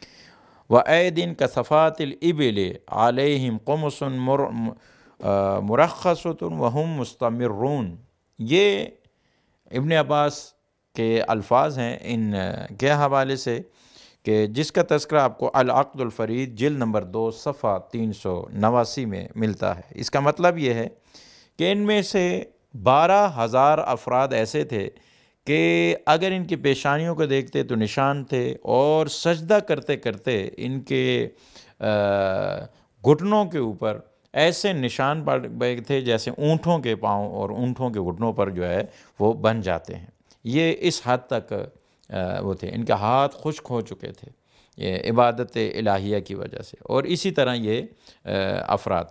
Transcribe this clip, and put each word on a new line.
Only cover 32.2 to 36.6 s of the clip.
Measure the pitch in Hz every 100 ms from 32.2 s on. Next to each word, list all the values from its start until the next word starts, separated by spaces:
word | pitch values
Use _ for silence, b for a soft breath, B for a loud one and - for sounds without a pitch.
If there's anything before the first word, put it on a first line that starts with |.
| 98 95 98 98 110 b b _
گھٹنوں | - 147 185 214
کے | 202 160
اوپر | 117 95 110 107 - _ _
ایسے | 127 160 165 208
نشان | 180 123 - 135 156
پڑ | 143 135 123 117
گئے | 123 123
تھے | 117 139
جیسے | 123 113 117
اونٹوں | - 147 160